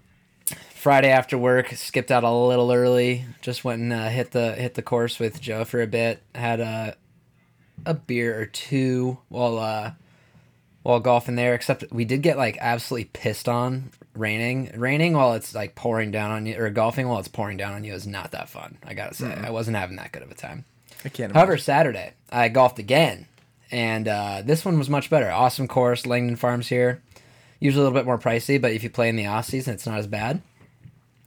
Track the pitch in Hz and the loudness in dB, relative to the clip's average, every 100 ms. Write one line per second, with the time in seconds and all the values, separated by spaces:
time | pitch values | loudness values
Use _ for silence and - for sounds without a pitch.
0 | _ _ _ _ - - - - 143 139 | _ _ _ _ -8 -8 -18 -2 4 6
1 | 135 131 123 127 123 127 123 123 - 131 | 8 6 4 2 4 4 2 -4 -4 -4
2 | 123 127 117 120 123 123 120 123 123 123 | 2 2 4 4 4 4 4 4 6 4
3 | 123 123 123 - - 120 127 117 120 113 | 4 0 -6 -10 -8 -6 -4 -2 -2 -2
4 | 110 123 120 123 117 107 123 - - 120 | -2 -2 -2 0 0 -2 -4 -4 -2 0
5 | 120 - 113 - 123 110 117 123 113 117 | 0 -2 -4 -4 -8 -6 -2 -2 0 0
6 | 117 110 _ - 120 117 113 110 110 - | 0 -2 _ -6 -2 -2 -4 -6 -8 -10
7 | _ _ _ _ _ _ _ - - 156 | _ _ _ _ _ _ _ -12 -6 -6
8 | - 120 117 110 110 - - 139 131 127 | -2 -2 -2 -2 -6 -8 -4 0 2 0
9 | 127 127 - 123 123 113 110 110 110 165 | -2 -4 -8 -2 -2 0 -4 -4 -6 -12
10 | _ _ _ _ _ _ _ _ - 120 | _ _ _ _ _ _ _ _ 2 2
11 | 123 120 123 123 123 120 - 131 160 117 | 4 2 2 0 2 0 0 -4 -4 -4
12 | 113 135 165 139 120 - 120 120 - 120 | -2 2 2 2 0 0 -2 -2 -2 -8
13 | 110 - 117 107 - 120 123 131 131 _ | -8 -6 -4 -4 -2 0 0 -4 -8 _
14 | - 107 107 107 120 131 127 113 123 147 | -18 -6 -2 -2 -2 -2 -4 -4 0 2
15 | 170 156 127 113 - 110 101 - 120 113 | 2 4 4 2 -4 -8 -8 -6 -2 -2
16 | 107 107 104 110 107 104 110 104 113 117 | -2 -2 -4 -4 -6 -4 -2 0 0 0
17 | 127 110 95 - 104 95 98 101 107 95 | -2 -2 -4 -6 -6 -6 -8 -8 -10 -10
18 | 98 98 87 - - - - - - 98 | -10 -10 -10 -12 -12 -14 -18 -18 -16 -12
19 | 101 - 123 - 117 113 113 110 92 92 | -12 -10 -10 -8 -8 -6 -2 -2 -4 -10
20 | - - 65 - - - - _ _ - | -14 -16 -18 -16 -16 -14 -18 _ _ -14
21 | 139 - 113 123 190 156 - 143 156 104 | -12 -8 2 6 6 4 0 2 2 -2
22 | 90 _ - 120 117 123 127 120 104 139 | -10 _ -8 0 2 4 4 2 0 4
23 | 151 92 - _ _ _ - 123 113 113 | 2 0 -14 _ _ _ -8 -2 -2 0
24 | 110 104 104 98 110 160 196 160 135 143 | -2 -2 -2 -4 0 0 2 0 2 -2
25 | - 156 107 87 123 - 127 131 123 120 | 2 2 2 2 2 2 -2 2 2 0
26 | 127 123 120 117 123 120 117 123 123 123 | 0 0 0 0 0 -2 0 2 2 0
27 | _ - _ _ _ - 135 139 139 131 | _ -20 _ _ _ -2 2 4 4 2
28 | 123 117 127 117 - 139 123 110 110 - | 2 0 2 0 2 2 2 -2 -4 0
29 | 117 113 101 107 117 135 131 104 - 107 | 2 2 -2 -4 -4 -4 -4 -6 -4 -4
30 | 104 104 110 170 - _ _ _ - _ | -4 -4 -4 -4 -8 _ _ _ -20 _
31 | _ _ | _ _